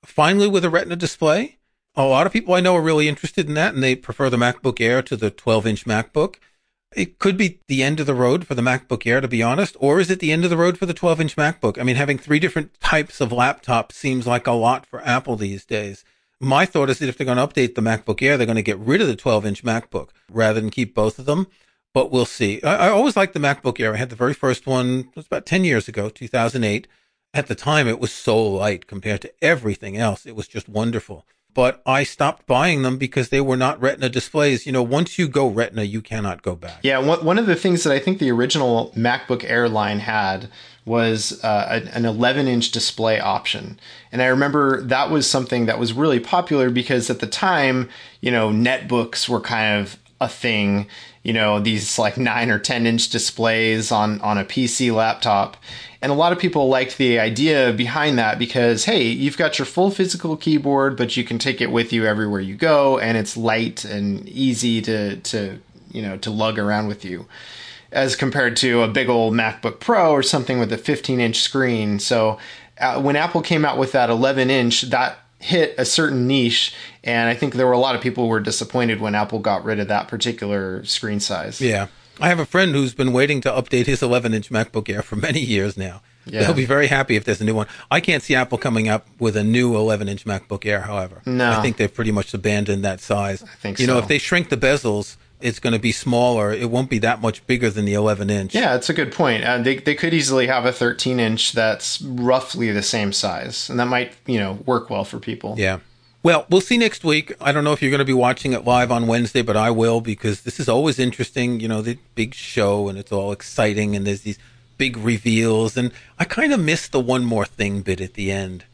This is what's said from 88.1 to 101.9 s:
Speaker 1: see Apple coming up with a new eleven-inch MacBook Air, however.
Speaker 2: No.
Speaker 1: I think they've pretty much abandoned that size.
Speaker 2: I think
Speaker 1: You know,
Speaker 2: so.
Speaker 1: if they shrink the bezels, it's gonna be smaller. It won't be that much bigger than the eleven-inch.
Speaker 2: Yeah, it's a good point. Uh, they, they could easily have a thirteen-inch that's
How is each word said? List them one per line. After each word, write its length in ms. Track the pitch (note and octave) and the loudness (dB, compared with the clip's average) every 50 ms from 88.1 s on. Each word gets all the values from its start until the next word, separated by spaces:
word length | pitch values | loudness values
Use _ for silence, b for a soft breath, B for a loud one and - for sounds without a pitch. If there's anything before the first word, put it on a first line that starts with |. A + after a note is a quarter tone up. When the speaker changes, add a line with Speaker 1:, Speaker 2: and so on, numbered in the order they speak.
| E3+ C#3+ - | 0 -2 0
Speaker 1:
see 100 | - C#3+ | 2 2
Apple 240 | B2+ B2+ B2 B2+ A2+ | 2 2 0 -2 -4
coming 300 | - C3+ A2+ A2+ A2 A2 | -2 0 0 0 0 0
up 180 | G#2+ A2 - _ _ _ | 0 -2 -4 _ _ _
with 160 | A#2+ A2+ G2+ | -2 0 0
a 80 | G#2+ G#2 | 2 2
new 320 | G#2+ A2+ B2 B2 B2 A#2 | 2 2 4 2 2 2
eleven-inch 480 | G#2+ G#2+ A2 G#2+ G2+ G#2 G2 G2+ G2 - | 2 2 2 0 0 -2 -6 -8 -8 -6
MacBook 420 | A2 G2+ F#2+ - _ G#2 G2 - | -6 -6 -6 -6 _ -10 -6 -4
Air, 140 | G#2+ G#2 G2 | -2 -2 -2
however. 420 | G2+ G#2 G#2 G2+ F#2 F2+ - - - | -4 -6 -6 -6 -6 -8 -10 -12 -6
Speaker 2:
No. 280 | B2+ B2+ B2 B2 A#2+ | -4 0 0 2 2
Speaker 1:
I 100 | A2+ A2 | 2 2
think 140 | G#2+ B2+ A2 | 2 0 0
they've 180 | - A2 G2 - | 0 -2 -2 -2
pretty 160 | - A#2 A2 | -4 -2 0
much 240 | G#2 G#2 F#2+ - - | 0 0 -2 -4 -8
abandoned 500 | G2+ F#2 A2 G#2 G#2 G#2 G#2 G2+ G2 G2 | -4 -2 0 0 0 0 -2 -2 -2 -2
that 140 | G2+ F#2+ F#2 | -4 -4 -6
size. 460 | - - G#2+ G2+ G2+ G2 G2 F#2+ - | -4 -4 -2 -2 -2 -4 -6 -8 -10
Speaker 2:
I 20 | |
think 320 | - - - - G2+ G2 - | -18 -20 -12 -10 -8 -2 0
Speaker 1:
You 80 | B2+ | 0
know, 120 | B2 C3 A#2+ | 2 2 2
Speaker 2:
so. 0 | |
Speaker 1:
if 80 | G#2 F#2+ | 2 2
they 100 | - C#3+ | 0 0
shrink 300 | - - F3+ F3 E3 - | 0 0 0 0 0 0
the 80 | D3 | -2
bezels, 580 | A#2 A#2+ C3 C#3+ C#3 - A#2 G#2 G#2 G2+ - - b b b b _ | 2 2 2 2 2 2 0 -2 -2 -4 -6 -12 b b b b _
it's 200 | - A#2+ A2+ - | -6 -6 -6 -2
gonna 180 | - B2 A#2 A2 | -2 -2 -2 0
be 140 | G#2+ A#2 | 0 -2
smaller. 600 | A2 - - C3 B2 A#2+ B2 B2 A#2+ A2 G#2+ G#2 | -2 -2 -2 0 2 4 4 4 2 2 0 0
It 180 | G#2+ G#2+ A#2+ A#2 | 0 -2 -2 -2
won't 200 | A#2 B2 C3 C3 | 0 0 0 0
be 80 | C3+ A2 | 0 0
that 220 | G#2+ A2+ A#2+ A2+ | 2 0 0 0
much 260 | A2 A2+ G#2+ - _ | 0 -2 -2 -2 _
bigger 240 | - B2+ A#2+ A#2+ A2+ | -2 0 2 2 0
than 140 | G2 G#2+ G#2 | 0 0 -2
the 100 | G2+ G2+ | 0 2
eleven-inch. 580 | G#2 G#2 G#2+ G#2 G2 G#2 G2 G#2 G2+ F#2+ F#2+ | 2 2 2 2 0 0 -2 -2 -2 -2 -2
Speaker 2:
Yeah, 220 | - G#3+ B3+ E3+ B2+ | 0 0 2 2 2
it's 160 | B2 - - | 0 0 -2
a 40 | - | -2
good 180 | E3 D3 A#2+ | -2 -2 -4
point. 320 | - - E3+ C#3 A#2 A2 A#2+ | 0 0 2 2 2 0 0
Uh, 140 | A#2 B2 B2 | 0 0 2
they, 180 | A#2 C3 C3+ | 2 0 0
they 180 | C3 - D3+ D3 | 0 0 -2 -2
could 180 | D3 - E3 | 0 0 0
easily 360 | D#3+ E3 C#3+ C3+ C3+ C3 B2+ B2 | 0 0 0 2 2 2 2 2
have 160 | C3 B2 A#2 | 0 2 2
a 80 | B2+ | 0
thirteen-inch 800 | B2 - B2 A#2+ A#2 - - B2+ B2+ B2 A#2 A2 A2+ A2+ - - | 0 2 0 -2 0 -2 -2 -2 0 0 0 0 0 0 -2 -2
that's 500 | - A#2 A2+ A2 G#2+ - - - | 0 0 0 0 0 -2 -6 -8